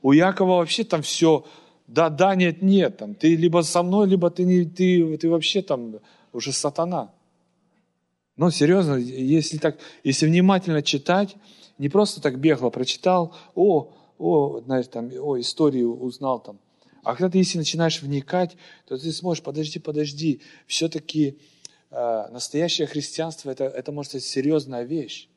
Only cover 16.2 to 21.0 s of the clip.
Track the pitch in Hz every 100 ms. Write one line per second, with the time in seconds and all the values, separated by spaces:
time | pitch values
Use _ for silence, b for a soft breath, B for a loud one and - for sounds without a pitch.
16.2 | 135 123 - 101 _ b b b - 123
17.2 | 185 185 180 175 147 160 165 156 139 143
18.2 | 135 180 180 - B B _ 131 160 156
19.2 | 180 165 170 151 151 170 160 151 147 143
20.2 | 160 127 B B _ - 165 160